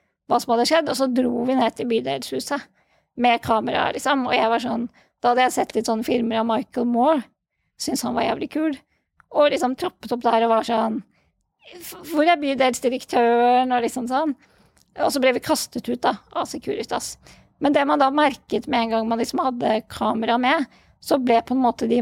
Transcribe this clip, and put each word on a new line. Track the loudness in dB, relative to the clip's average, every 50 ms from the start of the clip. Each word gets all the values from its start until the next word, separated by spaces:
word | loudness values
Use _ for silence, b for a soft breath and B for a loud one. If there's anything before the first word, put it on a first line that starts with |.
| b b b _ _ -2
hva | -2 -2
som | 0 0 2
hadde | 2 2 4
skjedd, | 2 2 2 0
og | -2 -2
så | 0 0
dro | 2 2 0 0 0 -2 0 0
vi | 2 2
ned | 2 0 0 -4
til | -4 -2
bydelshuset | -2 -2 0 -2 -4 -6 -6 -6 -6 -6 -6 -4 -6 -6 -8 -12 _ _ _ _ _ _ _ _ _ 0
med | 2 2 2 2
kamera, | 2 0 0 0 0 -2 -2 0 -2 -2 -2
liksom, | -4 -2 0 0 0 0 0
og | 0
jeg | 0 2 2
var | 2 0
sånn, | 0 -2 -4 -4 -6 -8 b b b b b _ 0
da | 2
hadde | 4 4 2 2
jeg | 2
sett | 0 -2 -2 -2 -4
litt | -2 -2
sånn | -2 -2 -2
filmer | -2 -2 0 0 0 0 -2 0
av | 0
Michael | -2 -2 -4 -4 -4 -4 -2 0
Moore, | 0 2 2 2 2 0 -2 -6 _ _ _ _ _ _ _ _ _ _
syntes | -6 -4 -4 -4 -4
han | -4 -2 -2
var | -2 -2
jævlig | -2 -4 -6 -6
kul, | -4 -2 -2 -2 -2 -4 -10 _ _ _ _ _ _ _ _ _ 0
og | 2 2 2
liksom | 2 0 -2 -2 -2
troppet | -4 -6 -8 -8 _ -8 -6 -6
opp | -2 0
der | 2 2 4 4
og | 4
var | 2 2 2 0
sånn, | 0 0 0 0 -2 -4 -8 -12 _ _ _ _ _ _ _ _ _ _ _ -20 -20
«F-, | -18 -18 -16 -18 -16 -10 -4
hvor | 0 2 4 4
er | 4 2
bydelsdirektøren?» | 2 -2 0 2 2 2 2 0 -2 -2 -2 -2 -6 -2 0 2 4 4 4 4 4 4 4 4 2 2 0
og | 0 -2
liksom | -2 -4 -4 -6 -2
sånn. | -2 0 0 -2 -4 b b b b b b b b b b _ _
Og | -4 -2 -2
så | 0 2
ble | 2 2 2
vi | 2 0
kastet | -2 -2 -2 -2 -6 -10 -10 -6 -6
ut | -6 -2 -2
da, | -2 -2 -2 -8 _
av | -6 -6 -6 -6
Securitas. | -8 -10 -8 -6 -6 -6 -6 -6 -6 -8 -8 -10 -12 b b b b b b b b _
Men | -2 2 2
det | 2 2 2
man | 2 2
da | 2 2 4
merket | 2 2 2 0 -2 -6 _ -6 -4 -4 -2
med | -2 0 0
en | 0 0
gang | -2 0 -2
man | -2 -2
liksom | -2 -2 -2 -2 -2
hadde | -2 -2 -2 -2 0 0 -2 -2 -6
kamera | -8 -4 -2 -2 -2 -2 -2 0 0 0
med, | 2 0 0 0 -2 b b b b b b b -4
så | -2 -2 0
ble | 2 2 2 2 2
på | 2 0
en | 2 2
måte | 2 0 0 -2 0
de | 2 2